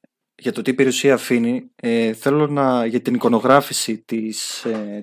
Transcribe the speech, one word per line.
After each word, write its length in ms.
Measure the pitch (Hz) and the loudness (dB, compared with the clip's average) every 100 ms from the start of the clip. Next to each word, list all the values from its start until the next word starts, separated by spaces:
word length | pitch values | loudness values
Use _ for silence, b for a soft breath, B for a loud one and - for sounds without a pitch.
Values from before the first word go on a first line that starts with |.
| _ _ _ | _ _ _
για 180 | _ 123 | _ -6
το 100 | 113 | -4
τι 120 | 113 | -2
περιουσία 400 | 131 135 123 139 | 2 2 2 2
αφήνει, 560 | 120 - 120 117 127 - | 2 2 0 0 -4 -8
ε, 380 | _ 120 117 113 | _ -2 0 0
θέλω 340 | 113 139 147 151 | -2 0 2 0
να, 400 | 143 135 127 117 | 0 0 0 0
για 140 | 117 | -2
την 140 | - | -2
εικονογράφηση 880 | 120 120 117 127 139 131 - - 110 | 0 2 2 6 4 4 -6 -6 -6
της, 640 | - 113 110 107 - - | -6 -6 -6 -8 -10 -8
ε, 380 | 120 110 104 104 | -6 -6 -8 -12